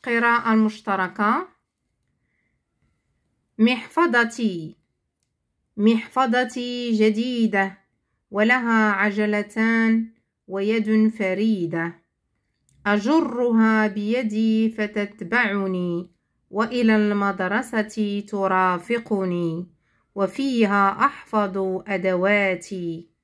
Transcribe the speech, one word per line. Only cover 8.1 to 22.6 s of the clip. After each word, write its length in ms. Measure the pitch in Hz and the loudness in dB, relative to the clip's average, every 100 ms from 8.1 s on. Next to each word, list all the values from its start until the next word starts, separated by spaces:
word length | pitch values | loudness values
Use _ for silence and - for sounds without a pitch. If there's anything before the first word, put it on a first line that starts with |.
| _ _ | _ _
ولها 600 | 202 220 254 233 226 214 | 0 2 2 2 2 2
عجلتان 1160 | 196 208 202 214 208 208 226 226 226 226 226 226 _ _ _ - | 2 0 0 -2 -2 -4 -2 0 2 2 0 -2 _ _ _ -10
ويد 600 | 190 202 226 214 220 220 | -4 0 0 2 2 2
فريدة. 840 | 220 190 185 220 202 170 165 170 170 _ _ _ _ _ _ _ _ | 0 -2 0 0 0 -2 -4 -6 -10 _ _ _ _ _ _ _ _
أجرها 1000 | 208 208 208 320 285 233 240 226 220 220 214 | 0 0 4 2 2 -2 2 4 4 4 0
بيدي 840 | 202 208 247 220 214 220 220 220 | -2 -2 -2 -2 0 2 2 0
فتتبعني 1400 | 220 208 214 202 - 175 240 220 202 190 185 180 170 175 _ _ _ _ | -2 -4 -4 -6 -10 -4 0 0 -2 -2 -2 -4 -4 -8 _ _ _ _
وإلى 460 | 202 220 247 226 | -4 -2 0 2
المدرسة 1200 | 214 208 202 202 190 185 214 247 220 214 220 208 202 | 4 2 0 -2 -2 -2 -2 -2 -4 -4 -4 -2 -4
ترافقني 1500 | 202 202 190 185 185 185 - 233 233 202 185 175 170 165 180 _ _ _ _ | -6 -4 0 2 2 0 -4 -6 -2 -2 -2 -2 -2 -4 -10 _ _ _ _
وفيها 920 | 202 190 - 269 240 202 202 196 196 | -4 -4 -2 -2 2 2 4 2 2
أحفظ 520 | 226 - - 214 202 196 190 185 - | -2 -2 -4 -2 -2 -2 -4 -4 -4
أدواتي. 1200 | 196 185 180 190 208 196 180 | -2 0 2 2 2 0 -2